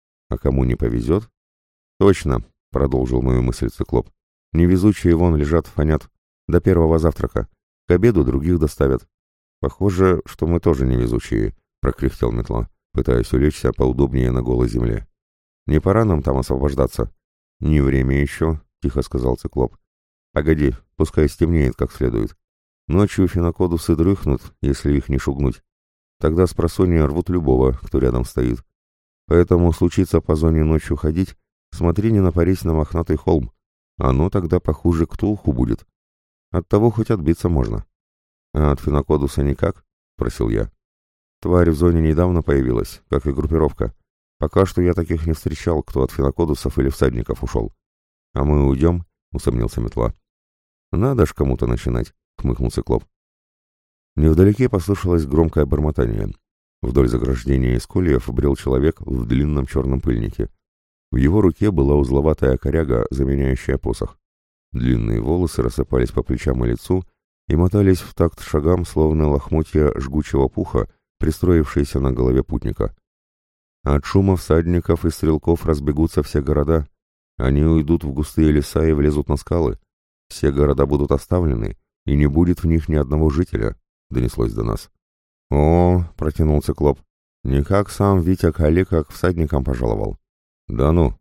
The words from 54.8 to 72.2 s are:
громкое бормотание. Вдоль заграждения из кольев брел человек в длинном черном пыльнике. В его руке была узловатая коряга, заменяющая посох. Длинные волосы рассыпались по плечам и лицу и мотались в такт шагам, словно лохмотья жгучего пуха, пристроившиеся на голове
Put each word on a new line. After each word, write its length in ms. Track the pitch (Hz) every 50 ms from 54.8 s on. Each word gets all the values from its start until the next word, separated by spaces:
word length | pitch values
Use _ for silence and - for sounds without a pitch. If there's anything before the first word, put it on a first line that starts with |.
| 85 - 101 - - 90 87 85 78 67
громкое 400 | 69 78 82 82 - 80 73 69
бормотание. 640 | 71 73 76 76 76 - 64 57 53 52 50 50 50 - _ _ _ _ _ _ _ _
Вдоль 260 | - 62 62 67 65 60
заграждения 680 | 58 60 58 62 65 60 - 67 67 65 64 62 62
из 100 | 60 -
кольев 420 | - - 101 90 82 69 62 - -
брел 260 | 62 62 67 73 67
человек 440 | - - 69 65 64 69 80 - -
в 260 | - - 69 64 58 55
длинном 400 | 62 65 71 76 76 71 65 64
черном 340 | - 67 65 65 67 64
пыльнике. 480 | - - 60 57 55 53 - - 57 - _ _ _ _ _ _ _ _ _ _ _ _
В 60 | - 64
его 240 | 65 73 87 110
руке 280 | 101 90 78 - 98 107
была 260 | 98 73 67 69 71
узловатая 600 | 73 69 62 65 69 71 80 73 - - 67 64 62
коряга, 480 | - 69 69 80 80 67 62 58 55 -
заменяющая 640 | - 67 67 65 69 69 69 67 67 - - - 65 -
посох. 400 | - - 57 - - - - _ _ _ _ _ _ _ _ _ _ _
Длинные 500 | - 60 60 62 64 58 55 55 55 55
волосы 400 | 55 64 82 90 90 85 - -
рассыпались 500 | 60 60 - - 65 - 65 64 62 60
по 120 | - 64 64
плечам 420 | - 64 62 - - 64 64 60
и 40 | 58
лицу 360 | 58 58 - - 90 92 92 - _ _ _ _ _ _ _ -
и 80 | -
мотались 440 | - 90 92 95 104 101 95 92 87
в 160 | - - -
такт 260 | - 87 82 - -
шагам, 440 | - - - 78 71 80 90 90 87
словно 440 | - - 78 78 78 78 78 78 76
лохмотья 640 | 71 71 - - 80 80 76 - - 78 76 73 - -
жгучего 480 | 67 67 69 76 73 - - 69 67 65
пуха, 420 | - - - - - 60 52 - _ _ _ _ _ -
пристроившиеся 800 | - 80 78 - - 87 90 82 76 - - - 71 - - 67
на 120 | 67 67
голове 320 | 64 58